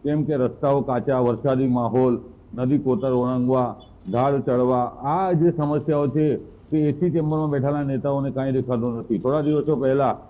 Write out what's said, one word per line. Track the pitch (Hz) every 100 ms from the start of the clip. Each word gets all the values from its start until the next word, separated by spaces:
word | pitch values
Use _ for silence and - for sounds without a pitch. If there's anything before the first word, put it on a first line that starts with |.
કેમ | 143 151
કે | 147 143
રસ્તાઓ | 123 120 143 139
કાચા, | 135 123 110 127
વરસાદી | 120 117 139 131 131
માહોલ, | 123 117 123 127 117 - - -
નદી | 120 127 143
કોતર | 131 117 131
ઓળંગવા, | 127 123 127 123 131 123 101 - - -
ઢાળ | 110 135 139
ચડવા, | 131 123 123 127
આ | 123 - 135 170 190
જે | 170 170
સમસ્યાઓ | 165 147 147 160 147 143
છે | 139 151 117 - - -
તે | 156
એસી | 151 143 175
ચેમ્બરમાં | 165 156 156 156
બેઠેલા | 143 139 147
નેતાઓને | 139 135 139 139 139
કાંઈ | 131 135
દેખાતું | 131 123 123 120 117
નથી. | - 104
થોડા | 123 147
દિવસો | 147 151 143 143
પહેલા | 131 139 131 -